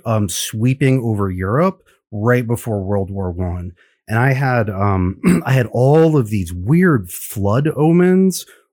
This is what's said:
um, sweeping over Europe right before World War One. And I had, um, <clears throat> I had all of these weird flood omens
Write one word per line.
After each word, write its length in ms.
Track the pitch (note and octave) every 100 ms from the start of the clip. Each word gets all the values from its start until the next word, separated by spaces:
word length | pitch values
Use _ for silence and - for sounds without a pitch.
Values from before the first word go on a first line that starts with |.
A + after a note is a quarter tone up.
um, 240 | A#2+ A2 G2
sweeping 720 | - - G#2+ B2 C3 C3+ C3
over 300 | A#2 G#2 G2
Europe 520 | F2+ F#2 B2+ F#3 - _ _ _
right 340 | G#2+ A2+ B2 A#2
before 380 | A#2 A#2+ G#2
World 260 | F#2+ G2+ F#2+
War 220 | G2 F#2
One. 400 | F2 F2+ F2 F2+ - _ _ -
And 100 | A2
I 160 | C3
had, 340 | C3 C3+ B2 G#2+
um, 500 | F#2+ G2+ F#2+ F2+ G2+ F3+
<clears throat> 100 | F3+ B2
I 60 |
had 140 | C3 A2+
all 460 | A#2 C3 D#3 D#3+ D3+
of 100 | G#2+
these 240 | G#2+ E2+
weird 580 | F2 G2 E3+ F#3 C3 F2+
flood 560 | - - G#2+ G2 A#2 D3+
omens 680 | - D#3 E3+ F3+ F#3 F#3+ - - _ _